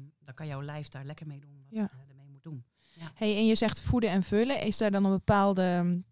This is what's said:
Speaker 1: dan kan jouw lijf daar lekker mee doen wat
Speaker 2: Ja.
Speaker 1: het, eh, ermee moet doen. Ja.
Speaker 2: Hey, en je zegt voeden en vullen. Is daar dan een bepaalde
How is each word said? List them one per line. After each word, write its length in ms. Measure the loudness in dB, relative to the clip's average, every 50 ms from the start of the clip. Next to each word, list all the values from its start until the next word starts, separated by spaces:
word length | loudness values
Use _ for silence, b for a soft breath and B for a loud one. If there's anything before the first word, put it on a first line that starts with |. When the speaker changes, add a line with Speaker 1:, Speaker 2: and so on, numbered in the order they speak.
| -16 -20 _ _
Speaker 1:
dan 160 | _ -20 -16
kan 120 | -12 -10
jouw 160 | -10 -10 -8
lijf 260 | -10 -10 -10 -12 -12 -14
daar 160 | -14 -16 -14
lekker 220 | -14 -14 -14 -14
mee 140 | -16 -16 -16
doen 220 | -18 -20 -20 -20 -18 -10
wat 80 | -6 -4
Speaker 2:
Ja. 40 |
Speaker 1:
het, 100 | -4 -6
eh, 160 | -6 -12 -20 -20
ermee 200 | -20 -20 -20 -20
moet 140 | -20 -20
doen. 220 | -16 -14 -14 -14 -16 _ B B B B
Ja. 180 | B -18 -18 -14 B
Speaker 2:
Hey, 220 | B 0 0 2
en 100 | 4 4
je 80 | 4 4
zegt 260 | 4 2 0 0 -2
voeden 300 | -2 0 0 2 2 2
en 120 | 2 0
vullen. 380 | 0 2 2 0 2 0 0 -2
Is 160 | -2 -2 -2 0
daar 120 | 0 2
dan 140 | 2 2 2
een 60 | 2
bepaalde 920 | 2 2 2 2 4 4 4 4 2 2 2 2 2 2 2 2 0 -2 -4 _